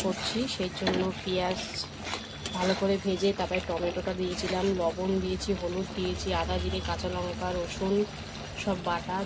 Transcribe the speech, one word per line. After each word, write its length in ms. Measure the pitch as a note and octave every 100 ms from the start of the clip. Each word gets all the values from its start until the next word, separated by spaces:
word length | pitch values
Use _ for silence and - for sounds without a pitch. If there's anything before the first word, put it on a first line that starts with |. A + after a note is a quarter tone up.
করছি, 340 | F#3+ - - A3 B3+
সেই 160 | - F#3 -
জন্য 220 | F#3 F#3 F#3 -
পেঁয়াজ 380 | F#3+ F#3 F3+ F#3 - - - - - - - - - F#3
ভালো 160 | F#3 F#3+
করে 140 | G3 G3
ভেজে 260 | G3 F#3 G3 G3+
তারপরে 220 | F3 F3+ -
টমেটোটা 440 | E3 F3 F3+ F#3 F#3
দিয়েছিলাম, 440 | F#3 F3+ F#3 F#3 G3 F#3
লবণ 300 | E3 F3+ F#3+ F#3+
দিয়েছি, 260 | F#3 F#3 - F#3
হলুদ 280 | F3 F3+ F#3+ G3+
দিয়েছি, 320 | F3+ F3+ G3 E3+
আদা 160 | E3+ F#3
জিরে 220 | F3+ F#3+ F3
কাঁচা 220 | E3+ F3+
লঙ্কা 340 | F3+ F3 E3+ F3+
রসুন 440 | F3+ E3+ - F#3+ G3+ G#3 - - - - -
সব 140 | G3+ F3+
বাটা, 320 | F3+ E3+ - F#3+